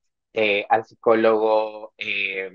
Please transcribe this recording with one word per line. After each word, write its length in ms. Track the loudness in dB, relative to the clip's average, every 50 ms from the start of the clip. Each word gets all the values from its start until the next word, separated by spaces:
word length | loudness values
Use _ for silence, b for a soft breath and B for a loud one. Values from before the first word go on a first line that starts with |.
| _ _ _ _ _ _
eh, 340 | _ -2 -2 0 0 -2 0 0
al 160 | -2 -2 -2
psicólogo, 1080 | -6 -16 _ 2 2 4 4 4 4 4 2 2 2 2 0 0 -4 -8 -14 -18 -20 _ -12
eh, 520 | -10 -8 -6 -6 -6 -6 -6 -8 -10 -10